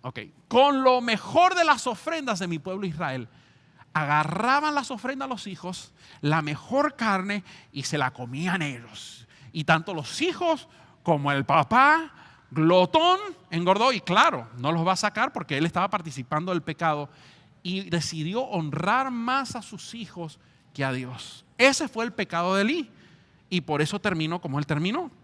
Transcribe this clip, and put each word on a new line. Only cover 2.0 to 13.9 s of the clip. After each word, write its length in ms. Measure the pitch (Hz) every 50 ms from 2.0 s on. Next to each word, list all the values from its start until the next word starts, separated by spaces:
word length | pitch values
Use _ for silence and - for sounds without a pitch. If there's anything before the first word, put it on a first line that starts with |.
| - 302 330 320 285 254 214 170
de 80 | 190
mi 120 | 175 170 156
pueblo 260 | 143 185 185 202 202
Israel". 420 | 180 151 156 175 143 131 131 113 - _ - _ _ _ _ _ _ _ _ - _ _
Agarraban 840 | 156 151 143 147 151 151 151 - 190 220 247 269 294 302 302 294
las 160 | 285 247 -
ofrendas 340 | 262 208 - 254 285 262 269
a 40 | 269
los 180 | 247 196 -
hijos, 460 | 202 185 - - 180 185 - - - _ _ - - - -
la 200 | - 147 156 165
mejor 540 | 151 147 147 - - - 226 277 294 294 294
carne, 480 | - 233 220 196 190 185 202 202 208 185 - - - - _
y 120 | - 139 131
se 140 | - 165
la 140 | 147 135 127
comían 500 | - - 127 120 127 143 170 185 180 185
ellos. 680 | 156 143 131 120 117 113 - - - - - - - _ - - - -
Y 120 | - 165 147
tanto 300 | - 160 160 165 - 190
los 280 | 160 143 - - -
hijos 460 | 302 359 330 - 349 330 320 254 - - - - - - _ _
como 300 | _ - 160 147 143 143
el 120 | 143 139 135
papá, 720 | - 139 165 147 - 220 247 269 285 302 320 320 294 - - - - - _ _ _
glotón, 680 | 131 160 156 165 175 185 180 180 - 311 330 349 370 392 415 392 - - _ _
engordó. 420 | 165 165 175 180 190 202 226 269